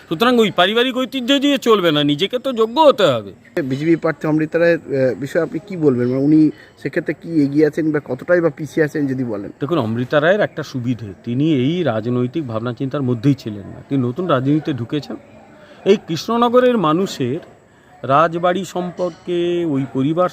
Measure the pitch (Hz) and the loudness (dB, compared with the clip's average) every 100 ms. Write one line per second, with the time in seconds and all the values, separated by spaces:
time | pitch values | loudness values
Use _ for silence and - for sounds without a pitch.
0 | - 160 226 247 214 - 185 220 254 247 | -8 0 2 4 2 2 2 2 0 -2
1 | 254 269 233 277 277 277 247 214 175 147 | -4 -6 0 2 2 0 2 4 4 2
2 | 147 147 190 247 269 240 226 240 311 - | 0 0 -2 -4 -4 -2 0 4 4 6
3 | 180 120 98 - - - 135 135 156 160 | 2 2 -4 -16 -8 -6 -4 -2 0 2
4 | 160 156 160 156 156 165 170 170 - 135 | 0 -2 -2 0 0 2 2 2 -2 0
5 | 131 101 135 180 156 156 - 185 151 123 | 0 0 -4 -4 -4 -6 -10 0 2 2
6 | 123 131 143 156 156 - - _ 143 170 | 0 0 4 4 4 0 -18 _ -6 -4
7 | 160 156 170 165 143 143 151 143 156 147 | -4 -8 -4 0 2 2 2 2 -2 -2
8 | - 127 - 180 165 - 151 - 151 156 | -4 -10 0 2 2 -4 -6 -2 0 0
9 | 139 131 123 101 98 - 139 170 110 113 | -4 -2 -4 -6 -8 -8 -4 -2 -2 -2
10 | 127 151 156 208 165 - 147 131 120 117 | 0 2 2 2 0 -4 -10 -6 -4 -4
11 | 110 92 - 120 156 143 127 175 156 113 | -6 -12 -6 -2 0 2 0 0 0 -2
12 | 110 123 123 165 135 110 120 117 135 147 | -2 -2 -2 -4 -6 -6 -6 -6 -6 -4
13 | 127 123 135 131 117 104 92 92 - 139 | -2 0 2 0 -2 -10 -12 -16 -4 -2
14 | 123 127 180 139 131 156 151 131 117 151 | -2 -4 0 0 2 0 0 -6 -4 -6
15 | - 220 - - - - - - - 208 | -8 -14 -14 -20 -20 -20 -20 -6 2 2
16 | - 165 - 233 240 240 247 240 160 156 | 2 -8 -2 0 4 4 4 2 2 2
17 | 196 - 127 147 - - _ _ _ - | -2 -4 -4 -4 -10 -20 _ _ _ -14
18 | 123 139 165 165 175 185 185 180 180 165 | 0 2 2 2 0 0 -4 -6 -6 -4
19 | 180 160 - 175 175 175 170 135 135 135 | -6 -6 -6 -2 0 -2 -2 -2 -2 -2
20 | 135 160 180 | 0 0 0